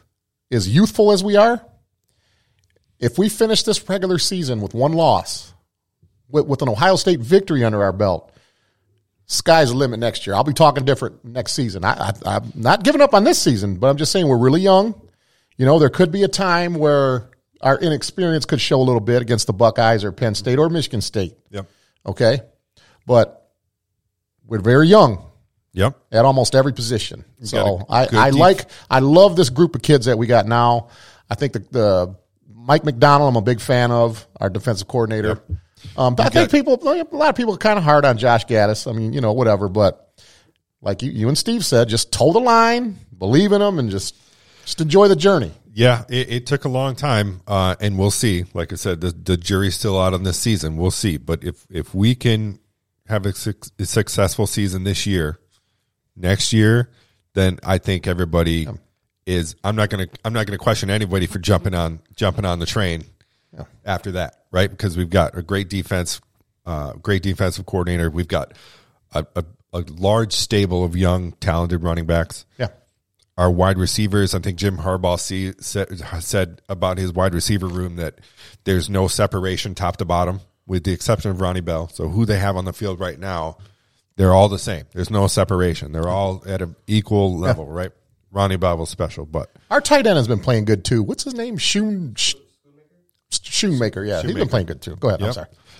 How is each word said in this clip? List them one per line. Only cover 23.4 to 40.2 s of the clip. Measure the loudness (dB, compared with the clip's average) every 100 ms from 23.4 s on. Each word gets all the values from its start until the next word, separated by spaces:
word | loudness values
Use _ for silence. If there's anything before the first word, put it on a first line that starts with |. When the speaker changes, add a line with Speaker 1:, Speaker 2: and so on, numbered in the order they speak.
| _ _ _ _ _ _ _ _ _ _ -6
Speaker 1:
we're | 0
very | 4 6 8
young | 8 6 2 -12 _ _ _ _
Speaker 2:
Yep. | -2 -2 -2 -2
Speaker 1:
at | 2
almost | 4 4 2
every | 2 0
position. | -2 -4 -4 -6 -14 -20 _
Speaker 2:
We've | -6
Speaker 1:
So | -2 0 -2
Speaker 2:
got | 0
a |
Speaker 1:
I, | 0 2
Speaker 2:
good | 2
Speaker 1:
I | 4
Speaker 2:
def- | 6
Speaker 1:
like, | 6 4 -2 -14 0
I | 2
love | 6 8 8 6
this | 2
group | 4 2
of | 2
kids | 2 4 4
that | 0
we | 4
got | 4 4
now. | 2 4 2 -4 -18 -20 _ -10
I |
think | -4 -4
the, | -6 -4
the | 0 2 2 0 -8 _ _ _
Mike | -6 2 2
McDonald, | 2 4 6 6 4
I'm | 2
a |
big | 0 -2
fan | 0 2 2
of, | 2 2 -2 -16 -6
our | -6
defensive | -4 -4 -6 -4
coordinator. | -2 -2 -2 -2 -4 -8
Speaker 2:
Yep. | -12 _ _ -10 -2
Speaker 1:
Um, | 0
but | 2
I | 2 2
Speaker 2:
We've | 4
Speaker 1:
think | 2 2
Speaker 2:
got | 0
Speaker 1:
people, | 0
a | -2 -4 0
lot | 0
of | 0
people | -2
are | 0
kinda | 0 2
hard | 4 4
on | 4 2
Josh | 2 2 2
Gaddis. | 2 2 0 -6
I |
mean, | -6 -4
you | -2
know, | -2
whatever. | 0 2 0 0
But | 2 2 0 _ _